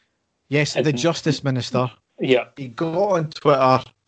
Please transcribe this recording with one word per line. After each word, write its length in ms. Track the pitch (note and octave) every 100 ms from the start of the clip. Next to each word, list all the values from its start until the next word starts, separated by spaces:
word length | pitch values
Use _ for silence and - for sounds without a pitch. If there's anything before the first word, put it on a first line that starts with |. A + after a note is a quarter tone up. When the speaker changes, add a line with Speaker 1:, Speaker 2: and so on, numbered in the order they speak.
| _ _ _ _ -
Speaker 1:
yes, 240 | C#3 C#3+
the 60 | -
Speaker 2:
Isn't 160 | D3+ B2
Speaker 1:
Justice 480 | D#3 D#3+ E3 C3+
Minister, 440 | C#3 C3 A#2 B2+ B2+ - _ -
Speaker 2:
Yeah. 280 | D3+ B2 A#2 -
Speaker 1:
he 100 | C3
got 300 | A#2 E3 E3
on 340 | G3+ F3+ D#3
Twitter 540 | - D#3 C#3+ C3 C3 - _